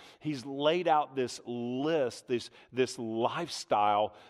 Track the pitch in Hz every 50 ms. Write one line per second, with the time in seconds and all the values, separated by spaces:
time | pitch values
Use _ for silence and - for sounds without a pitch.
0 | - - - - - 151 151 131 113 139 139 139 147 151 165 180 180 165 160 151
1 | 143 131 139 135 127 117 - - - 117 120 120 120 120 123 127 139 156 165 156
2 | 135 117 - - - - 127 117 - - - - - - - 120 127 120 - -
3 | 120 113 110 113 117 120 117 156 175 147 - - - - 123 104 104 104 104 104
4 | 107 101 - - -